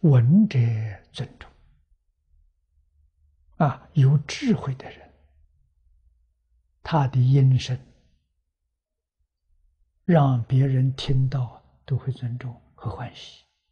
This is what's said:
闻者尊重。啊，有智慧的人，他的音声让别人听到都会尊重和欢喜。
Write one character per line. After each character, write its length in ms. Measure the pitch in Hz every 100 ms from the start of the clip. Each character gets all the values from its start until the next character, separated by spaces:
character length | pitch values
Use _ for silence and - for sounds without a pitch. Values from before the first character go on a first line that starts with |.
闻 440 | 170 131 120 180 214
者 100 | 131 117 110 110 98 _
尊 260 | - - -
重。 100 | - _ _ _ _ _ _ _ _ _ _ _ _ _ _ _ _ _ _ _ _ _
啊， 340 | 156 - -
有 240 | - 135 147
智 340 | - - 269
慧 220 | 185 - 131
的 160 | -
人， 220 | - - _ _ _ _ _ _ _ _ _ _ _ _ _ _ _ _ _
他 240 | - 165 135
的 100 | 131
音 400 | 127 139 131 131
声 220 | - 127 - _ _ _ _ _ _ _ _ _ _ _ _ _ _ _ _ _ _ _ _ _
让 400 | - 170 139 127
别 240 | 113 131 139
人 260 | 131 131
听 360 | 131 - 135 131
到 340 | 139 120 - _ _ -
都 120 | 127
会 140 | -
尊 260 | 123 120 123
重 240 | 123 - _ _
和 160 | 117
欢 180 | - 120 -
喜。 300 | - - _ _ _